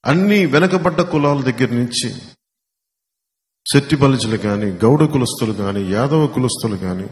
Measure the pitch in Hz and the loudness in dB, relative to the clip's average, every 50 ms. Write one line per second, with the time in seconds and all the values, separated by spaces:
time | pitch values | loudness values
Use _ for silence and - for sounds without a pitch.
0 | - 113 143 175 190 208 208 208 185 151 131 151 180 185 180 185 165 180 160 165 | 0 2 2 2 4 4 4 4 2 4 4 2 2 2 0 0 0 0 0 0
1 | 170 - - 151 143 143 143 143 131 131 117 113 131 110 117 120 123 120 - - | -2 0 0 0 2 2 0 0 -2 -4 -2 -2 -2 -2 0 -2 -4 -4 -4 -6
2 | - 117 - - - - - _ _ _ _ _ _ _ _ _ _ _ _ _ | -6 -6 -10 -12 -16 -20 -20 _ _ _ _ _ _ _ _ _ _ _ _ _
3 | _ _ _ _ _ _ _ _ _ _ _ _ _ - - 143 139 - 156 139 | _ _ _ _ _ _ _ _ _ _ _ _ _ 2 2 2 4 4 0 2
4 | 135 135 131 120 110 110 110 101 - 107 101 104 107 101 92 85 110 117 139 151 | 4 2 2 2 0 -2 -4 -2 -2 -2 -2 -2 -2 -4 -2 2 4 4 4 4
5 | 156 147 151 139 123 110 - - 120 110 107 98 101 98 98 101 98 92 98 107 | 2 2 2 -2 -2 -2 -4 -4 -4 -4 -4 -4 -4 -4 -4 -4 -4 -2 -2 -2
6 | 123 139 151 160 151 139 - 127 127 120 - - - 113 104 92 95 92 90 92 | 0 0 2 0 0 0 0 -2 -2 -2 -4 -4 -4 -6 -6 -4 -6 -6 -6 -6
7 | 98 - | -8 -12